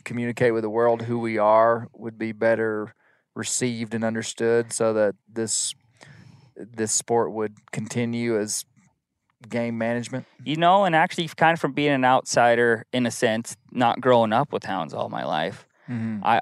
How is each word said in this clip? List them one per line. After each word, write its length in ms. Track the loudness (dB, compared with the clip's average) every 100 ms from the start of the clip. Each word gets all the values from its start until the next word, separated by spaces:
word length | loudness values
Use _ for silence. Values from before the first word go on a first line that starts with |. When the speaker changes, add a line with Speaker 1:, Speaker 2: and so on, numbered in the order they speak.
| -10
Speaker 1:
communicate 480 | -8 -6 0 0
with 100 | 2
the 60 | -2
world, 320 | 2 2 2
who 180 | -2 -4
we 180 | -2 0
are, 520 | 4 6 6 2 -4
would 240 | -12 -14 -8
be 140 | -8
better 640 | 0 2 2 0 -2 -6 -12 _ _ _ -10
received 580 | -6 -4 -4 -4 -6
and 100 | -4 -2
understood 640 | -4 -8 -2 2 2 0
so 220 | -2 0
that 220 | 2 2 0 _
this, 480 | -6 -4 -4 -6 -10 _ _ -20 -20 -20 -20 _ -20
this 360 | -16 -6 -4
sport 400 | -4 0 0 0
would 220 | -2 -6 -8 -12
continue 680 | -10 -8 -4 -4 -4 -2 -2
as 240 | -2 -6 -10 _ _ _ _ _ _ _ -10
game 280 | -6 -4 -2
management? 480 | -2 -4 -6 -10 -12 _
Speaker 2:
You 120 | -8 0
know, 280 | 4 4 4
and 100 | 2
actually 320 | 2 -2 -6
kind 240 | 2 2
of 60 | 4
from 140 | -2
being 180 | 0 0
an 120 | 2 4
outsider 800 | 2 2 2 4 4 4 2 -2
in 120 | -2 -2
a 60 |
sense, 460 | 0 0 0 -6 -14 _
not 280 | 0 0 2
growing 320 | 4 4 4
up 220 | 2 0
with 100 | -4
hounds 300 | -6 -6 -6
all 160 | -6 -8
my 160 | -6 -4
life, 400 | -2 -4 -6 _ _ -10
Speaker 1:
Mm-hmm. 340 | -8 -6 -4
Speaker 2:
I 180 | 0 0